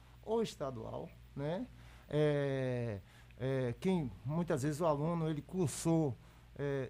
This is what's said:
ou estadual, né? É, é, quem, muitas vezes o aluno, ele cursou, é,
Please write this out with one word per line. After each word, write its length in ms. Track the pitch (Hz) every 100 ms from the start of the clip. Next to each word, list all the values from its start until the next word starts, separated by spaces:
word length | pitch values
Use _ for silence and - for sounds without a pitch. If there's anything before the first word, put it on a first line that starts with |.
| - -
ou 180 | - 226
estadual, 640 | 220 - 135 120 110 123 165 - - 139
né? 320 | 147 180 247 - - - -
É, 880 | 147 151 143 139 135 131 123 117 101 - - - -
é, 380 | 127 135 127 120
quem, 300 | 185 185 135 - 123
muitas 380 | 160 170 151
vezes 180 | 143 143
o 40 | 170
aluno, 440 | 143 156 170 160
ele 120 | 151
cursou, 760 | - 185 147 - 165 165 151 110 - - - -
é, 320 | 143 139